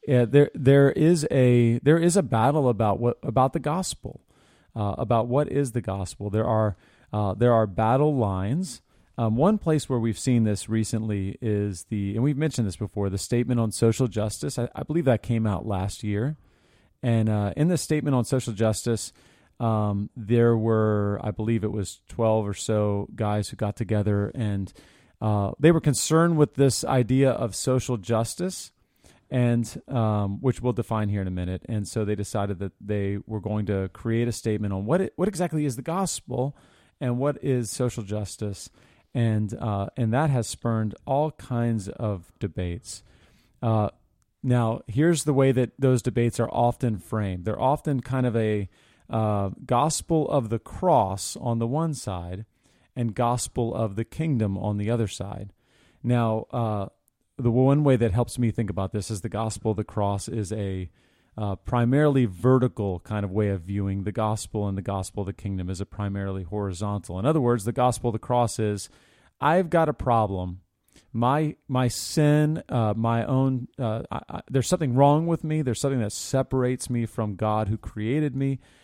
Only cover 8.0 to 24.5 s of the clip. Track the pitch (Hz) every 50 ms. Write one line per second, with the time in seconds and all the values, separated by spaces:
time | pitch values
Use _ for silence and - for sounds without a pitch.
8 | 147 151 151 135 117 101 95 92 95 101 127 165 190 156 - - _ _ _ _
9 | _ _ _ - 117 110 107 117 147 190 220 208 - 170 156 151 - - 135 120
10 | 113 117 104 - - 131 127 120 113 107 104 95 - - 113 110 110 - - 110
11 | 110 110 104 101 95 95 - - - 113 107 101 104 104 98 85 - _ 113 104
12 | 101 98 98 107 120 147 147 131 151 160 - - 117 101 90 - 104 101 _ 101
13 | 101 98 92 98 - - 123 120 123 117 127 120 113 110 101 - - 113 113 -
14 | 131 120 92 107 104 107 - - - 147 - - 117 120 - - - - 151 170
15 | 160 135 120 104 - - 120 113 110 107 101 87 - 107 101 92 92 101 - -
16 | - 104 101 101 113 143 156 - _ _ _ _ _ _ _ _ _ _ _ _
17 | - 127 117 113 110 110 107 104 104 101 - - 151 170 185 151 - - 156 151
18 | 135 147 139 127 117 - - 131 - - 110 95 113 110 107 - - 120 117 104
19 | - - _ _ _ _ _ _ _ _ _ _ 123 113 110 107 107 104 101 101
20 | 104 - _ 123 110 98 117 117 117 117 117 113 110 113 113 110 107 107 107 104
21 | 101 101 101 - - 107 98 - 107 110 117 113 95 107 98 107 98 - - _
22 | _ _ - - 117 110 110 110 107 101 98 - - - 110 107 104 104 101 101
23 | 101 - - - 110 104 104 107 101 - - - 107 101 101 - 117 90 107 104
24 | 104 104 104 101 101 101 - - 117 104